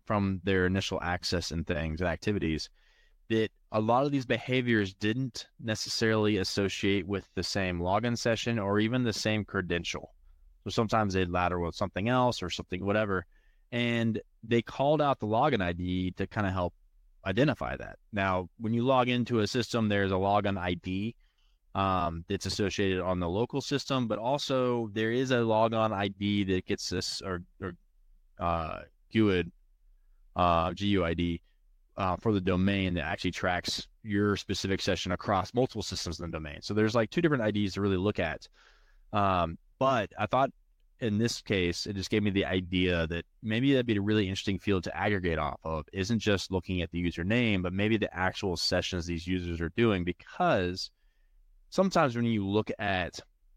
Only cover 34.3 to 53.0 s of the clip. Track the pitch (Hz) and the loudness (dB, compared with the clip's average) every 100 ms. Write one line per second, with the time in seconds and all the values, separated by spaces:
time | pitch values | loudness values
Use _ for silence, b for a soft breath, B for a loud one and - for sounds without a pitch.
34.3 | 98 - 98 95 95 - 92 - 90 - | 2 -2 -4 -2 -2 0 -2 -2 -4 0
35.3 | 101 92 120 131 113 92 - - 82 85 | 0 0 0 0 -2 -6 -6 -6 -8 -8
36.3 | 82 78 78 - 107 110 117 110 - 170 | -8 -8 -10 -4 2 2 2 0 2 2
37.3 | 143 110 104 101 92 101 92 98 101 85 | 2 0 0 0 0 0 2 0 0 -2
38.3 | 73 - b b b b b b 107 101 | -4 -12 b b b b b b 0 2
39.3 | 92 85 82 _ - 135 131 98 - 107 | 2 0 -4 _ -2 2 2 -2 -4 -2
40.3 | 131 135 - _ _ _ - 120 104 117 | 2 0 -2 _ _ _ -6 0 2 0
41.3 | - - 101 87 85 - 101 92 107 104 | -2 -2 2 2 0 -4 -6 -2 0 2
42.3 | 98 90 92 90 90 90 87 82 85 - | 2 2 0 0 2 2 2 0 -4 -8
43.3 | _ 110 110 135 135 120 104 98 107 98 | _ -4 0 2 2 2 0 2 2 2
44.3 | 95 - 98 - 95 - - 101 104 90 | -2 -2 -2 0 0 0 -4 -2 0 0
45.3 | 80 73 65 80 80 73 95 95 117 107 | 0 -2 -4 -6 -6 -6 -4 0 0 2
46.3 | 98 - 92 - 92 85 85 87 82 87 | 0 0 -4 -2 -2 -2 -2 -2 -2 0
47.3 | 117 117 101 90 95 104 110 101 87 92 | 2 2 0 0 0 2 2 0 -2 -2
48.3 | - 101 85 - 90 87 90 85 85 85 | 0 -2 -2 0 0 0 -2 -2 -4 -2
49.3 | 92 87 85 82 - 117 98 87 87 - | -2 -2 -4 -4 2 4 4 0 -4 -8
50.3 | - 180 127 90 92 - _ _ _ _ | -2 2 2 0 -4 -10 _ _ _ _
51.3 | _ _ - _ - 190 175 151 117 117 | _ _ -20 _ 0 2 4 2 2 2
52.3 | 110 98 101 107 - 104 95 | 2 2 0 0 -2 -2 -2